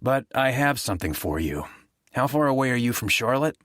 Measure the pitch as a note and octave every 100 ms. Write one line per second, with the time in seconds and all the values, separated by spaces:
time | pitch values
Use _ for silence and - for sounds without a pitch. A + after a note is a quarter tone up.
0 | B2 C3+ - - C3 C3 C#3+ C3 - F2+
1 | F2 D2 F2 D#2 D#2+ C#2+ D2 - _ _
2 | _ - C3+ D3 D3 C3 C3 B2 A#2+ A2+
3 | G#2+ - A2+ C3+ D#3 -